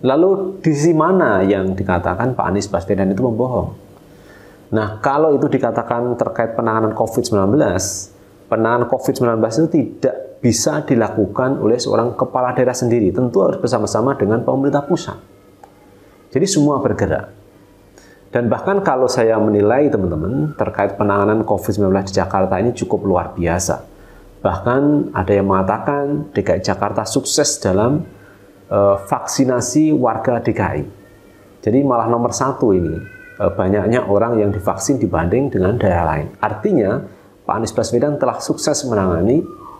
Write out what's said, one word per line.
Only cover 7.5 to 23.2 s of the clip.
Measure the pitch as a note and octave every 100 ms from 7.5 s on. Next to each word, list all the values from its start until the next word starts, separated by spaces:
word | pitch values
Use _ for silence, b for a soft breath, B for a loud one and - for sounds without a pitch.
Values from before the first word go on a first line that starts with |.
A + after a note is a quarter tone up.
belas, | C#3 A#2 F2+ - - - B B B -
penanganan | A2+ A2 A#2+ A#2+
covid | C3 - C3
sembilan | A#2+ A2+
belas | A2 A2+
itu | D#3+ D#3+
tidak | A#2 - - - - -
bisa | A#2+ A2 D#3+ D3+ D3
dilakukan | A#2+ G#2+ A2 F#2+ - B2+ C3+
oleh | G#2+ A#2+
seorang | - A2 A#2+
kepala | A#2 B2 C3 B2+
daerah | B2 B2 B2
sendiri. | A#2+ A#2 G2
Tentu | G2+ B2+ G3
harus | - -
bersama-sama | A#2+ A#2+ G#2 G#2+ B2+
dengan | C3+ G2+ A2+ A#2+
pemerintah | C3 C#3 C#3+ C#3+
pusat. | F3 - F#2 - - - - B B B B B B B
Jadi | C3 F#3+
semua | D#3 D3 C#3+
bergerak. | A#2 G#2 G#2+ C#2 - - - - - - - B B B B
Dan | B2 A#2+
bahkan | B2 - G3
kalau | F#3+ C3 B2+
saya | - A2+ A2
menilai, | G#2+ G#2 G2+ B2+ D3
teman-teman, | G#2+ F#2 D#2 E2+ C3+ D3+ -
terkait | G#2 - G2+ -
penanganan | G#2 G2+ G2+ A2 G2+
covid | G2+ -
sembilan | G2+ G2
belas | G2 G2
di | G2
Jakarta | F2 G2 F#2+ F#2
ini | A#2
cukup | B2 G2 G2+ G2+
luar | F2+